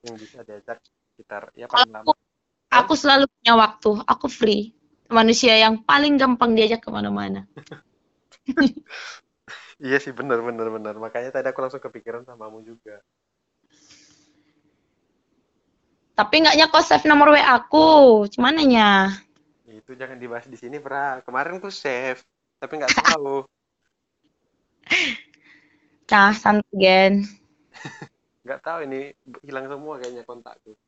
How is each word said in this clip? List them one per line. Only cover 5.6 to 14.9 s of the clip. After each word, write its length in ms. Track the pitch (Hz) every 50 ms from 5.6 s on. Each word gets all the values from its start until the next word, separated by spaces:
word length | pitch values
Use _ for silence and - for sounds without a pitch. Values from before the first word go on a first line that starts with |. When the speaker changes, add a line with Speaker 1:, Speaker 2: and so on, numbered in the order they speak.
| 220 220 220 220
Speaker 2:
paling 380 | - - - 285 285 302 285 269
gampang 340 | 269 254 247 247 254 233 226
diajak 300 | 220 220 208 226 226 _
kemana-mana. 640 | - 220 208 104 104 101 - - - 98 98 98 _ _ - - - 151 - _ _ _ _ _ _ _ _ _ _ _ _ _
<laughs> 400 | - 254 330 285 254 - - _ _ - - - - - - _ _ _ _ _ - - - - - _ _
Speaker 1:
Iya 160 | 143 127 135 139 -
sih, 80 | 147
bener, 320 | 127 113 135 139 123 117 113
bener, 240 | 120 117 113 113
bener. 240 | 113 110 113 107 107 107 107
Makanya 320 | 110 113 _ 120 123 131
tadi 160 | - 135 127
aku 160 | 135 123 - 131
langsung 160 | 131 135 135
kepikiran 480 | - 123 _ 117 _ 117 113 120 127
samamu 320 | 127 123 117 110 110 107 110 107
juga. 320 | 113 117 117 _ 110 104 101 _ _ _ _ _ _ _ _ _ _ _ _ _ _ _ _ _ _ _ _ _ _ _ _ _ _ _ _ _ _ _ _ _ _ _ _ _ _